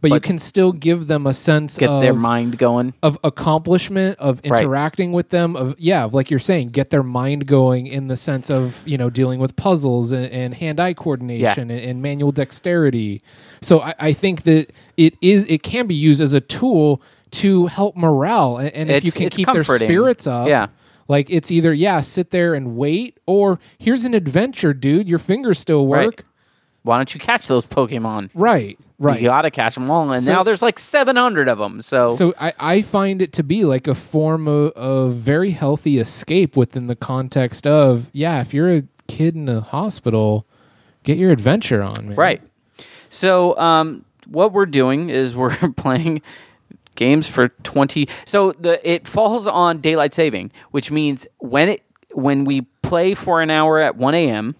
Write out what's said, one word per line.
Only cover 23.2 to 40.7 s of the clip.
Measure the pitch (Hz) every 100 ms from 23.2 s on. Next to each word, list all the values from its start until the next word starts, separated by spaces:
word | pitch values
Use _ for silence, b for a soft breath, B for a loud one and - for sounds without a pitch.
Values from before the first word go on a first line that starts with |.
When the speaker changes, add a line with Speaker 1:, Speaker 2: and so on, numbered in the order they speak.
| -
Speaker 1:
or | 190 202 180 b b
here's | - 254
an | 240
adventure, | 233 160 139 240 262 170
dude. | 139 135 156 202
Your | 165
fingers | - 202 254 185
still | - 151 139
Speaker 2:
Right. | 143 139
Speaker 1:
work. | - - _ _ _ _ _
Speaker 2:
Why | - 117
don't | 131
you | 165
catch | - 233 -
those | 131 -
Pokemon? | - 120 127 113 107 95
Speaker 1:
Right, | - 214 196 104 101 _ _
right. | 147 131
Speaker 2:
You | 120
gotta | 131 160
catch | 139 120 -
'em | 127
all, | 165 151
and | 127
Speaker 1:
So | 127
Speaker 2:
now | 185
there's, | 185 208
like, | 233 -
seven | - 294 262 254
hundred | 247 185 135
of | 110
'em, | 104 101
so. | - 135 120
Speaker 1:
So | 120 175 175
I, | 156 -
I | 147 185
find | 208 208 196 190
it | 180
to | -
be, | 147 190
like, | 185 131 131
a |
form | 131 - 156 156 160 156
of, | 147 147
of | - 127 135 131
very | 120 117 147 196
healthy | 160 143 143 - 139
escape | 110 - - 170 170 -
within | 123 131 123
the | 120
context | - 131 131 - 127 - 143
of, | 151 143 120 120
yeah, | 139 156 165
if | 143
you're | 139 175
a | 170 135 _ _
kid | - 160
in | 165 147
a | 117
hospital, | 110 135 208 - - 110 107 107 - b b